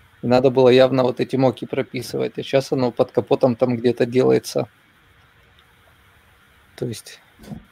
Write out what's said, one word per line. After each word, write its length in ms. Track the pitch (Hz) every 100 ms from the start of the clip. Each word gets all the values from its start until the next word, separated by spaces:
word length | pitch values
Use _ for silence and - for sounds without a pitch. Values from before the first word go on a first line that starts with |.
| _ _
И 60 | 123
надо 220 | 123 135
было 200 | 127 127
явно 340 | 127 131 131
вот 160 | 123 123
эти 160 | 127 131
моки 300 | 135 113 120
прописывать, 720 | 131 127 127 120 135 127 -
а 40 |
щас 280 | 135 135 135
оно 200 | 139 123
под 200 | - 127
капотом 440 | - 110 139 135 117
там 200 | 127 117
где-то 300 | 123 117 123
делается. 600 | 127 131 127 - 139 123 _ _ _ _ _ _ _ _ _ _ _ _ _ _ _ _ _ _ _ _ -
То 80 | 131
есть, 340 | 110 - - _ _ - - -